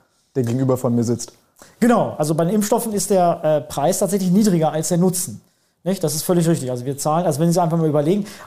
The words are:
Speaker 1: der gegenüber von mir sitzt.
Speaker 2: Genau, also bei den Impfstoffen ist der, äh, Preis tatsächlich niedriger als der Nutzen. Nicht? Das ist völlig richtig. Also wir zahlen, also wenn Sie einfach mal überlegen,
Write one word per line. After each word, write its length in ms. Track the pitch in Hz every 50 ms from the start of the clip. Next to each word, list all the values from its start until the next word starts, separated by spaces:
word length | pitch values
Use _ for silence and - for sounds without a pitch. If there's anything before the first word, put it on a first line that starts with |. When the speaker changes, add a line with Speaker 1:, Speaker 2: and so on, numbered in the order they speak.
| _ _ _ _ _ _ -
Speaker 1:
der 80 | 135 123
gegenüber 340 | 117 117 131 135 131 127
von 200 | 123 - 127 120
mir 80 | 120 117
sitzt. 280 | 110 120 113 - - - _ _ _ _ _ - - - _
Speaker 2:
Genau, 360 | 208 240 240 208 151 117 107 -
also 160 | 156 151 165
bei 100 | 156 170
den 100 | 170 220
Impfstoffen 380 | 214 208 - 247 226 - 226 208
ist 180 | 202 180 -
der, 300 | 208 185 175 170 165 - -
äh, 160 | 156 156 151 135 - -
Preis 280 | - 139 160 196 -
tatsächlich 320 | 208 175 185 208 190 185 175
niedriger 400 | 202 226 214 180 170 160 151 156
als 160 | 156 160 -
der 100 | 180 170
Nutzen. 420 | 185 185 180 - - - 104 - - _ _ _ _ _ _ _ -
Nicht? 180 | 170 190 180 -
Das 140 | 151 143
ist 80 | 156 -
völlig 240 | - 185 175 165 165
richtig. 240 | 170 139 131 123 127
Also 120 | 123 120
wir 120 | 135 139 135
zahlen, 260 | - 151 151 165 180
also 140 | 175 147 131
wenn 140 | 165 170 170
Sie 100 | 185 175
einfach 160 | 165 165 170
mal 80 | 165 156
überlegen, 380 | 143 151 143 151 190 208 202 - - - -